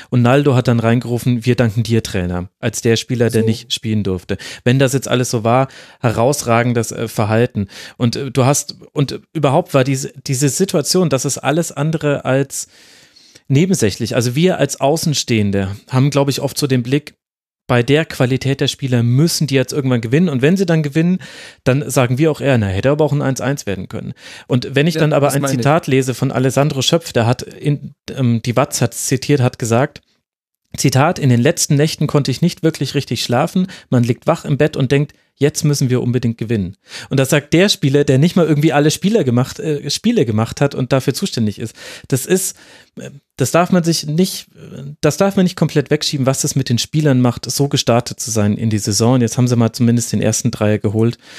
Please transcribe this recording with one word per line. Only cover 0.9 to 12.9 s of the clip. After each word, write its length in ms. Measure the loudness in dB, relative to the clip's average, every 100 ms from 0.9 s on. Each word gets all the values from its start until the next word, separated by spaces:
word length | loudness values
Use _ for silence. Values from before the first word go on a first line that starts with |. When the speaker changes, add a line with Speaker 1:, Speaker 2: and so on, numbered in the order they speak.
| 0 0 -2 0 0 0
Speaker 1:
„Wir 100 | 2
danken 280 | 0 0
dir, 200 | 0 0
Trainer“, 460 | 0 -4 -4 -4 -8 _
als 220 | -8 -2
der 140 | 0 0
Spieler, 340 | -2 -2 0
der 100 | 2
Speaker 2:
So. 60 | 0
Speaker 1:
nicht 260 | -2 -6
spielen 300 | -8 -4 -2
durfte. 340 | -2 -4 -6 -10 -10 -4
Wenn 140 | 0 2
das 160 | 2
jetzt 140 | 0 -2
alles 240 | -2 -2
so 120 | -2
war, 240 | 2 2 0 -6 -20 -4
herausragendes, 920 | -2 0 0 0 0 0 2 0 -4
äh, 160 | -6 -6
Verhalten. 600 | -4 0 0 0 -2 -6 -10 -18 -2
Und, 180 | -2 -2
äh, 140 | -4
du 140 | 0 2
hast, 300 | 0 -4 -14 -8
und 260 | -4 -4 -4 -10
überhaupt 400 | -2 2 2 2
war 100 | 0
diese, 300 | 2 -2 -6 -10 -6
diese 220 | 0 0
Situation, 600 | 0 0 0 0 0 2
das 160 | 0 -2
ist 120 | -4
alles 320 | -2 -2 -2
andere 520 | -4 -4 -2 -2 -2 0
als 420 | -2 -2 -8 -14 _ -20